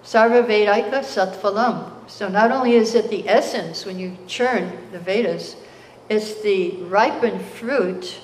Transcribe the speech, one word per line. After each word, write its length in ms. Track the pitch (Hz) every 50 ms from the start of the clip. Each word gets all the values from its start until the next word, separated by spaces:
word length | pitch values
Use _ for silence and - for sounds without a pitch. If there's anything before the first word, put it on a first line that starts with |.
| -
Sarva 420 | - - 220 226 233 240 240 240
Vedaika 540 | 240 214 208 208 202 202 - - - 262 277
Satphalam. 880 | 269 - - 202 190 185 - - - 202 196 214 240 240 202 160 - - - - -
So 220 | - - - 208 190
not 240 | 185 208 220 233
only 220 | 262 269 254 240 240
is 200 | 233 214 226 -
it 160 | 226 - -
the 180 | 214 175 - 185
essence 560 | 202 269 - - - 220 165 165 165 - -
when 140 | 202 185 185
you 180 | 185 180 180 - -
churn 640 | - - - 247 254 247 214 180 180 - - - -
the 80 | 196 175
Vedas, 560 | 170 185 196 226 233 180 170 170 - - - - - - - - - - - - - -
it's 320 | 220 214 214 - - -
the 340 | 214 208 196 185 175 175 - 185 180
ripened 580 | 175 190 202 233 302 - - 240 220 190 190
fruit 760 | 185 - - - 226 233 277 262 185 180 185 185 - - - -